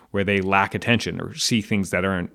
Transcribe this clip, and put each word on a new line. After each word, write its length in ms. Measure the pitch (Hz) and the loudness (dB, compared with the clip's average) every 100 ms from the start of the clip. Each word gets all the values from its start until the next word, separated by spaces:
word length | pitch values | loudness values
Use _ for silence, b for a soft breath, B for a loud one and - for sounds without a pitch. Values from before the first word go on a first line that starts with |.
| b | b
where 120 | 98 | -2
they 180 | 98 101 | 0 0
lack 340 | 95 98 98 | 2 2 2
attention 440 | - - 117 - 85 | 0 0 0 0 -6
or 160 | 85 | -8
see 280 | - - 120 | -4 -2 0
things 280 | 101 104 92 | 0 -2 0
that 140 | 90 | 0
aren't 260 | 95 95 87 | 0 0 -4